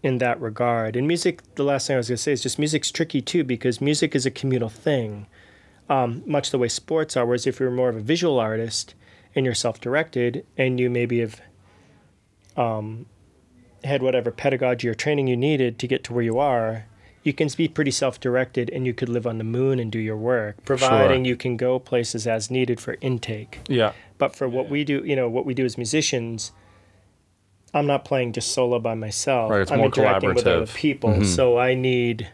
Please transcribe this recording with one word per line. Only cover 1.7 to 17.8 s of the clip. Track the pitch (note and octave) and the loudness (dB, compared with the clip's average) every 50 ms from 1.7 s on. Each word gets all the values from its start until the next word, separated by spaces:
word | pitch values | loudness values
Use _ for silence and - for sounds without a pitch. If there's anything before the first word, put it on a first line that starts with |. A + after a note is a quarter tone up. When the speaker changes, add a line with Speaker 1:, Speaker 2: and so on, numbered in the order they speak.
| C#3+ C3+ - - | 0 0 0 0
Speaker 1:
thing | C#3 | 0
I | B2+ | 0
was | A#2 A2 | 0 0
gonna | B2 A2+ | -2 -2
say | - D3+ | 0 0
is | D3 B2 - | 0 0 0
just | C3 - - | -4 -2 -2
music's | D3+ D3+ D3+ D3+ - - | -2 0 0 0 -2 -2
tricky | - - E3+ D#3+ - C#3+ | -2 -2 -4 0 0 -4
too, | A#2 - - F3+ D3+ | -4 0 0 0 0
because | B2+ B2 A2+ - B2+ A#2 - | 0 -2 0 0 0 0 2
music | C#3 C#3+ D3+ D3 - D#3 - | 2 0 2 2 0 0 0
is | C#3+ B2+ | 0 0
a | C3 | 0
communal | A2+ - - C3+ B2+ B2 A#2 A2 | -4 -2 -2 0 0 0 0 -2
thing, | - - - D#3+ D3 C3 A#2 A2 G#2 G2+ G2+ - _ - - - - - _ _ _ _ _ - | -6 -4 -2 0 0 0 0 -4 -8 -10 -14 -16 _ -20 -20 -20 -20 -20 _ _ _ _ _ 0
um, | C#3+ C3+ B2+ A#2+ A#2 B2+ C3+ | 2 2 2 0 -2 -6 -6
much | C3+ D3 C#3+ C3+ - | -2 -2 -2 0 0
the | - C3 | 0 0
way | B2 A#2 | 0 0
sports | - - - - E3 D#3+ D#3 D3+ - C3+ | -2 -6 -6 -2 -2 -2 -2 0 0 0
are, | A#2+ | 2
whereas | A#2 B2 B2 A#2 | 2 0 0 0
if | C3+ B2 - | -2 -2 0
you're | C3+ B2+ | -2 -2
more | B2 B2 B2+ B2 | 0 0 0 0
of | A#2 A2 | 0 -2
a | |
visual | G#2 A2 D#3+ E3+ F3 E3+ C#3+ B2 | -2 -2 0 0 2 2 2 2
artist | A2+ A2 A2 A2 A2+ A#2 - - - - - _ _ - - - - _ _ | 0 0 -2 -2 -4 -4 -6 -8 -8 -8 -16 _ _ -20 -20 -20 -20 _ _
and | D3+ C3 | 0 0
you're | C3 A#2 | 0 0
self-directed | - - A#2+ G#2+ - - B2 B2+ D3+ D#3+ - - C3 A#2+ A#2+ A#2 D3+ - _ _ - | 0 -2 -2 -4 -4 -6 -2 -2 -2 -2 -2 -2 0 0 0 0 -4 -10 _ _ -2
and | C3+ C3 B2+ B2 | 0 0 2 0
you | B2 B2 | 0 0
maybe | A#2+ A#2+ A#2+ A#2 A#2+ A#2 | 0 0 0 0 0 -2
have, | A#2 G#2+ G#2+ - - - _ _ _ _ _ _ _ _ _ _ _ _ _ _ _ _ _ _ _ _ _ | -2 -2 -6 -14 -20 -20 _ _ _ _ _ _ _ _ _ _ _ _ _ _ _ _ _ _ _ _ _
um, | - B2+ A2+ A2 A2 G#2+ G#2+ A2 A2+ - - _ _ _ _ _ _ _ _ _ - - _ _ _ - | -2 0 0 0 -4 -6 -8 -10 -12 -14 -18 _ _ _ _ _ _ _ _ _ -20 -20 _ _ _ -4
had | C3+ C#3 C3+ B2+ | -2 -2 0 2
whatever | C3 B2+ B2+ A2 A#2 | 2 2 2 0 -2
pedagogy | - - - C#3 C3+ A#2+ C3 B2+ B2 A#2 - A#2+ | -6 -2 -2 0 0 2 0 0 0 0 -2 -4
or | A2 | -2
training | G#2 - D3+ D3+ C#3+ C#3 C3 | -2 0 0 0 2 2 2
you | B2 | 2
needed | A#2+ B2+ D3 D#3 C#3 C3 A#2+ A#2 - | 2 2 2 2 2 2 0 0 -4
to | - B2 | -4 -2
get | C3 - - | -2 -4 -4
to | - A#2+ | -4 -2
where | A#2+ A#2 | -2 0
you | A#2 A2+ B2 | 0 0 0
are, | C#3+ C#3+ B2+ A#2+ A2+ A2 A2 A2+ A2 - - - - - - _ _ | 2 2 2 2 0 -2 -4 -6 -10 -14 -20 -20 -20 -20 -20 _ _
you | D3+ C3+ | -4 0
can | - D#3+ D3 - - | 0 0 -2 0 -2
be | E3+ D3+ | -2 -2
pretty | - - | 0 0